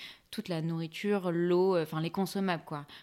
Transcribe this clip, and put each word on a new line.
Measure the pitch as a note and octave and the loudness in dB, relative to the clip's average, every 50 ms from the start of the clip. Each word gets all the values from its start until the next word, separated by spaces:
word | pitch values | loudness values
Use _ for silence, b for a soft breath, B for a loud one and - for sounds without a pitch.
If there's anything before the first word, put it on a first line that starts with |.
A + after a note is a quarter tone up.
| B B B B B _ | B B B B B _
toute | - - G#3 - | -10 -8 -6 -4
la | F3 D#3+ | -4 -2
nourriture, | D#3+ E3 E3 E3 E3 D#3+ D#3+ - - G3+ G#3 G3+ F3+ F3+ | -2 -2 -2 -2 -4 -6 -6 -4 0 0 0 2 2 0
l'eau, | E3 E3+ F3 F3 F3 F3+ F#3 F#3+ F#3 | 2 2 4 4 4 6 6 6 4
euh, | E3+ D#3+ | 4 2
enfin, | D#3 - D#3+ | 0 -2 -2
les | D#3+ E3 | -2 -2
consommables, | D#3+ G3 F#3+ E3 - G3+ F#3+ F#3+ F3 D#3+ - | 0 0 -2 0 0 0 0 0 0 -2 -4
quoi, | - D#3 D3 C#3+ B B B | -6 -8 -8 -8 B B B